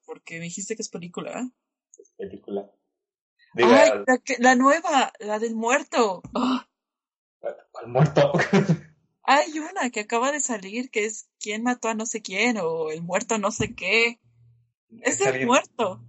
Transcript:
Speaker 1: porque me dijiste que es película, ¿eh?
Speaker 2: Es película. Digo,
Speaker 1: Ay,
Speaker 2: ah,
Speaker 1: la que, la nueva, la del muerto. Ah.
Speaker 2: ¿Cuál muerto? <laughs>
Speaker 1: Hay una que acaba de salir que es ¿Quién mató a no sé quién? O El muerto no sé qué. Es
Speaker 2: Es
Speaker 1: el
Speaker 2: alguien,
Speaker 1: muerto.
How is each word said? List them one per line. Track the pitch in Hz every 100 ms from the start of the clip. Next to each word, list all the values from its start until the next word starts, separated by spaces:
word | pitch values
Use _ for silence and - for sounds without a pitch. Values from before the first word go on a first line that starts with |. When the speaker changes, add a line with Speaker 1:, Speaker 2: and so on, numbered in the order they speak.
| -
Speaker 1:
porque | 160 - 165
me | 170
dijiste | 185 196 226
que |
es | 214
película, | 190 175 180 160 -
¿eh? | 247 - _ _ _ -
Speaker 2:
Es | - -
película. | 196 101 - 98 - _ _ _ _ _ _ _ _
Digo, | 220 240
Speaker 1:
Ay, | 269 320
Speaker 2:
ah, | - 202
Speaker 1:
la | 254
que, | - 247
la | 247 254
nueva, | 269 320 349 277 226 -
la | 208 214
del | 226 226
muerto. | 226 285 - 302 214 175 - 233
Ah. | 254 254 - _ _ _ _ _ _ _ - - _
Speaker 2:
¿Cuál | - 120
muerto? | 123 156 160 143
<laughs> | 180 - 196 - 156 - _ _ _
Speaker 1:
Hay | - 277 311 302
una | 311 381 254
que | 214
acaba | 214 233 269
de | 294
salir | - 220 190 220 254
que | 220 214
es | 214 - _
¿Quién | 208 214
mató | 240 247 226
a |
no | 220 226
sé | 220
quién? | - 190 240 220
O | 165 165 156
El | 160
muerto | 170 190 254 220
no | 202
sé | - 214 -
qué. | 180 226 233 233 _ _ _ _ _ _ _ -
Es | - -
Speaker 2:
Es |
Speaker 1:
el | 392
Speaker 2:
alguien, | 262 254
Speaker 1:
muerto. | 254 - - 202 185